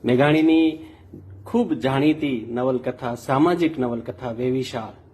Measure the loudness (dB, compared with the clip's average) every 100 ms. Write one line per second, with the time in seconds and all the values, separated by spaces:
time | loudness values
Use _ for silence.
0 | 2 4 4 4 6 4 2 -2 -14 -20
1 | -20 -20 -20 -20 -4 -2 0 -2 0 2
2 | 2 2 -2 -4 -4 -2 -2 -2 -4 -6
3 | -8 -8 -2 2 4 2 0 0 -4 -4
4 | -8 -10 -8 -4 -2 -2 -4 -8 -10 -16
5 | -20